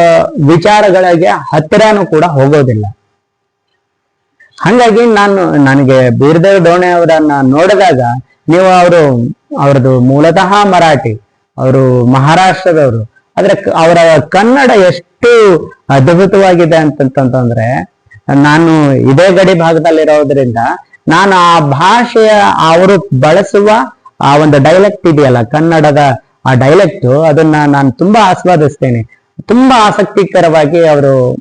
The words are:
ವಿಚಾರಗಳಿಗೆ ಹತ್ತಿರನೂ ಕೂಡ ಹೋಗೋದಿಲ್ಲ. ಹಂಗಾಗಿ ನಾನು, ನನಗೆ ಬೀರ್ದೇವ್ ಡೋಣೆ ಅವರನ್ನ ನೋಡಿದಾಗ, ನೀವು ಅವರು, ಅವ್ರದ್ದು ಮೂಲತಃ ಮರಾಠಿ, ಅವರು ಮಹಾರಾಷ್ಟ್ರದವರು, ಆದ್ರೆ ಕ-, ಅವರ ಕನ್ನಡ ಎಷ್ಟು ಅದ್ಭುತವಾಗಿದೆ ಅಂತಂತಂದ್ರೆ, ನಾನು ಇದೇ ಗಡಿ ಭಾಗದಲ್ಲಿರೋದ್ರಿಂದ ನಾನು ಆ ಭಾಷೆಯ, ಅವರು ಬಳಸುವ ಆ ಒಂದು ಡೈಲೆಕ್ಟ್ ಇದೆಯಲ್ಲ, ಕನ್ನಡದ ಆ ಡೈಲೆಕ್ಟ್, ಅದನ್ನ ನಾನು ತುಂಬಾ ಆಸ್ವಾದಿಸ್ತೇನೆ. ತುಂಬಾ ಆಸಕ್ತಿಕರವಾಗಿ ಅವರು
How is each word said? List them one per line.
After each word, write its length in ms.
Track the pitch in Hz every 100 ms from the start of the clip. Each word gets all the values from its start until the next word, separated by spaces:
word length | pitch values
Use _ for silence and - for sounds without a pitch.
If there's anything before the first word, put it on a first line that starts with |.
| 170 165 - 247 143
ವಿಚಾರಗಳಿಗೆ 800 | 165 208 208 214 185 180 175 185
ಹತ್ತಿರನೂ 800 | 190 143 160 156 208 220 208 165
ಕೂಡ 200 | 156 170
ಹೋಗೋದಿಲ್ಲ. 600 | 143 135 147 131 110 104 - _ _ _ _ _ _ _ _ _ _ _ _ _ _ _ -
ಹಂಗಾಗಿ 440 | 160 240 240 214 240
ನಾನು, 500 | 208 202 196 170 151
ನನಗೆ 540 | 135 135 131 131 127
ಬೀರ್ದೇವ್ 560 | 117 139 165 180 196 170
ಡೋಣೆ 220 | 175 180
ಅವರನ್ನ 440 | 175 170 160 156 143
ನೋಡಿದಾಗ, 600 | 131 135 - 196 190 139 120 123 - _ -
ನೀವು 300 | 165 185 180
ಅವರು, 560 | 180 170 147 123 117 - _ 285
ಅವ್ರದ್ದು 400 | 139 139 127 127
ಮೂಲತಃ 640 | 123 139 160 170 185 202 202
ಮರಾಠಿ, 560 | 180 165 143 123 107 - _ _ -
ಅವರು 480 | 127 135 131 123 120
ಮಹಾರಾಷ್ಟ್ರದವರು, 1080 | 131 139 170 185 170 185 156 139 113 110 _ _ -
ಆದ್ರೆ 180 | 190 196
ಕ-, 140 | 196
ಅವರ 500 | 175 165 170 165 156
ಕನ್ನಡ 520 | - 185 220 269 262
ಎಷ್ಟು 840 | 226 180 175 - _ 240 240 208 170 - - -
ಅದ್ಭುತವಾಗಿದೆ 840 | 139 131 170 190 196 190 175 170 160
ಅಂತಂತಂದ್ರೆ, 1080 | 156 - 135 135 131 131 120 117 113 143 180 _ _ - - 139
ನಾನು 600 | 147 156 165 160 143 131
ಇದೇ 360 | 120 135 190
ಗಡಿ 280 | 180 185 185
ಭಾಗದಲ್ಲಿರೋದ್ರಿಂದ 1000 | 165 165 165 160 151 151 143 139 127 113 120 175 - - -
ನಾನು 280 | 160 196 185
ಆ 240 | 170 170
ಭಾಷೆಯ, 720 | 147 135 180 233 240 233 220 208 202 -
ಅವರು 520 | 156 165 185 196 - 131
ಬಳಸುವ 500 | 147 175 196 208 208 214 262 - _ -
ಆ 160 | - 151
ಒಂದು 260 | 156 147
ಡೈಲೆಕ್ಟ್ 440 | 135 175 202 - 175
ಇದೆಯಲ್ಲ, 340 | 151 135 123
ಕನ್ನಡದ 580 | 113 151 165 160 151 143 143 120 - _ 131
ಆ 80 |
ಡೈಲೆಕ್ಟ್, 520 | 131 131 170 190 - 123
ಅದನ್ನ 500 | 139 160 147 156 151 147
ನಾನು 240 | 139 135
ತುಂಬಾ 380 | 123 175 226 196
ಆಸ್ವಾದಿಸ್ತೇನೆ. 960 | 180 180 175 147 - 135 117 113 _ _ -
ತುಂಬಾ 460 | - 233 262 254 208
ಆಸಕ್ತಿಕರವಾಗಿ 1000 | 202 196 - 180 185 175 156 147 170 160
ಅವರು 500 | 147 143 135 127 -